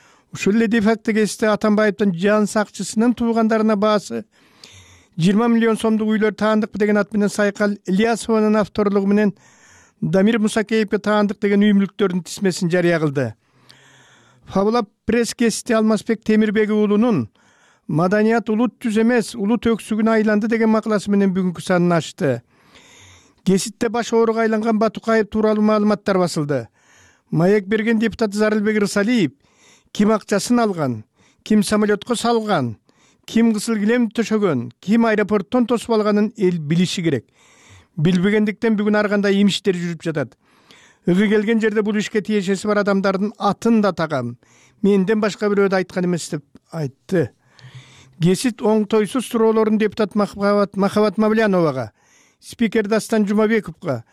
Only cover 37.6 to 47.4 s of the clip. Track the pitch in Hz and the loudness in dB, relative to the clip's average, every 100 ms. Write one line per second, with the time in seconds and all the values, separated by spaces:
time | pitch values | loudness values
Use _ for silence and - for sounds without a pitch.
37.6 | - - _ - 160 185 185 214 214 196 | -20 -20 _ -4 0 2 2 0 0 -2
38.6 | 233 208 214 214 214 208 202 196 202 - | -2 0 0 0 0 0 2 2 2 0
39.6 | 202 180 175 165 165 151 123 _ _ _ | -2 -2 -4 -6 -6 -6 -6 _ _ _
40.6 | _ - - _ - 180 208 214 208 226 | _ -20 -20 _ 0 2 2 2 2 0
41.6 | 220 214 208 214 196 220 208 208 185 190 | 0 0 0 -2 -2 -4 -2 -2 -2 -2
42.6 | 208 208 202 196 196 190 202 - 208 - | -2 0 0 0 0 -2 -4 -4 -4 -2
43.6 | 226 226 202 170 156 143 120 123 _ _ | 0 2 2 -2 -4 -4 -6 -10 _ _
44.6 | _ _ 196 202 185 220 208 - 208 202 | _ _ 2 2 2 0 -2 -2 -2 0
45.6 | 196 190 185 190 180 175 - 156 - - | 2 0 -2 -4 -2 -2 -6 -10 -12 -20
46.6 | _ 165 143 - - 180 131 _ | _ -8 -8 -10 -4 -2 -2 _